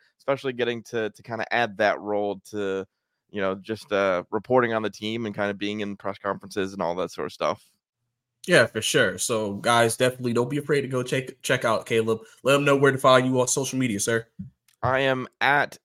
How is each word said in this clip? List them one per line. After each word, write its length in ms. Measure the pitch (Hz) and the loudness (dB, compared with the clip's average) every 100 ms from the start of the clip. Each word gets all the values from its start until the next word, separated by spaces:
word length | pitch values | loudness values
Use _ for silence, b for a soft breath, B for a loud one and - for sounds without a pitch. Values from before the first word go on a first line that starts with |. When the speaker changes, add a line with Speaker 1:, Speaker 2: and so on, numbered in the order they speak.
| _ _ | _ _
Speaker 1:
especially 340 | - 135 135 | -4 -2 -2
getting 300 | 123 120 117 | -2 -2 -2
to, 260 | 107 117 107 | -4 -4 -4
to 140 | - | -6
kinda 280 | - 113 101 | -10 -6 -2
add 260 | 113 117 95 | 0 0 2
that 220 | 107 76 | 2 2
role 400 | 101 104 101 98 - | -2 -2 -2 -6 -10
to, 340 | 104 98 95 95 _ _ _ _ | -6 -4 -4 -6 _ _ _ _
you 100 | 104 | -4
know, 140 | 95 98 | -2 -4
just, 360 | 95 110 - | -6 -8 -2
uh, 300 | 98 98 90 90 | 0 2 0 -2
reporting 420 | 107 - 127 120 | -6 2 2 2
on 120 | 113 | 0
the 60 | 107 | -4
team 340 | - 107 113 110 | -6 -6 -6 -6
and 80 | |
kinda 220 | 104 101 101 | -4 -4 -2
being 240 | 101 104 | -6 -4
in 180 | 101 98 | -6 -8
press 220 | 101 98 | -10 -6
conferences 540 | 101 98 101 104 95 | -6 -6 -6 -4 -4
and 80 | 98 | -2
all 100 | 85 | -4
that 160 | 87 85 | -2 -6
sort 160 | - 73 | -6 -10
of 80 | |
stuff. 340 | - 78 101 _ _ _ _ _ _ _ _ - | -4 -2 -2 _ _ _ _ _ _ _ _ 2
Speaker 2:
Yeah, 180 | 170 113 | 4 4
for 160 | 110 | 0
sure. 380 | - 147 107 92 | 0 2 2 0
So, 340 | - 110 107 | -4 -2 -4
guys, 440 | 101 95 120 117 - | -2 2 4 4 2
definitely 360 | 127 127 123 | 0 0 -2
don't 160 | 117 120 | 0 0
be 80 | 143 | -2
afraid 240 | 143 147 | 0 -2
to 60 | 131 | 0
go 160 | 131 | -4
check, 380 | 131 135 127 - | -2 -4 -6 -8
check 200 | - 127 | -2 0
out 220 | 120 107 - | 2 0 0
Caleb. 360 | 113 110 110 B B | 0 0 -2 B B
Let 120 | 127 143 | 2 4
him 100 | 143 | 4
know 100 | 139 | 4
where 160 | 143 | 4
to 60 | 131 | 4
follow 200 | 135 127 | 6 6
you 220 | 127 127 | 6 2
on 80 | 123 | 0
social 300 | - 131 131 | 0 -2 -2
media, 220 | 127 101 | -2 -2
sir. 280 | 117 113 117 - 113 _ _ - | 0 -2 -4 -16 -16 _ _ -4
Speaker 1:
I 200 | 120 131 | 0 2
am 260 | 135 131 123 - | 2 0 -4 -2
at 360 | 123 147 131 - | 2 2 0 -6